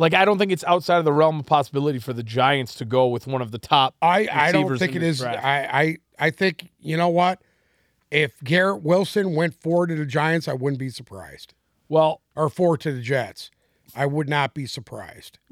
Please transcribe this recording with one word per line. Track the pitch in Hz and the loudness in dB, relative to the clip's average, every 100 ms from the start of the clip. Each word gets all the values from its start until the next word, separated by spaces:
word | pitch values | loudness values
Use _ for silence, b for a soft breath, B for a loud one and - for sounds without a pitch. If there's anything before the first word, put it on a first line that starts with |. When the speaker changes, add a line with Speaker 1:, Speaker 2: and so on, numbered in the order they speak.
Speaker 1:
Like, | 165 | 2
I | 180 | 4
don't | 190 202 | 4 2
think | 196 | 0
it's | 180 | -2
outside | 175 175 - 175 | 0 0 2 2
of | |
the | 156 | 4
realm | 147 160 156 | 4 4 2
of | 135 | 0
possibility | 151 139 139 147 131 | 0 2 -2 -2 -2
for | 110 | -6
the | 120 | -8
Giants | 113 120 131 143 123 - | -4 2 2 2 -2 -10
to | |
go | 117 127 127 | -2 2 2
with | 120 131 | 0 -4
one | 131 | -6
of | 117 | -6
the | 110 | -10
top | - 147 131 - | 0 2 2 2
Speaker 2:
I, | 165 185 220 | 2 2 0
I | 151 151 | 0 2
don't | 180 | 2
Speaker 1:
receivers | 143 127 | 0 0
Speaker 2:
think | 185 | -2
Speaker 1:
in | 175 | -2
Speaker 2:
it | |
Speaker 1:
this | 165 139 | -2 -2
Speaker 2:
is. | |
Speaker 1:
draft. | 123 - | -4 -2
Speaker 2:
I, | 135 143 135 135 156 160 _ - | 0 0 0 0 0 -2 _ -4
I, | 156 | -4
I | |
think, | - 190 160 - _ | 0 -2 -4 -12 _
you | 151 160 | -6 -2
know | 175 | 0
what? | 170 180 190 _ _ _ _ _ _ _ | 2 0 -2 _ _ _ _ _ _ _
If | 147 143 - | 0 0 -4
Garrett | 131 175 190 202 | 0 2 2 0
Wilson | 160 180 190 208 190 | 2 2 2 -2 0
went | 156 165 | 0 -2
forward | - 160 170 175 | -4 -2 0 0
to | |
the | 160 147 | -2 -2
Giants, | 143 156 165 156 | 0 0 0 -2
I | |
wouldn't | 131 139 135 | -4 -4 -4
be | 131 | -6
surprised. | - 123 98 80 69 - _ _ _ - | -10 -16 -18 -18 -20 -20 _ _ _ 0
Speaker 1:
Well, | 156 156 - _ | 2 2 0 _
Speaker 2:
Or | - 156 | -4 -4
forward | - 180 160 | 0 0 0
to | 160 | -2
the | 127 | -6
Jets. | 117 135 104 - - _ _ _ _ | -2 -2 -2 -10 -20 _ _ _ _
I | 127 143 | -6 -2
would | 143 139 | -2 -2
not | 147 135 | -2 -2
be | - 131 | -4 -10
surprised. | - - 110 95 - - - _ | -12 -14 -16 -16 -20 -20 -20 _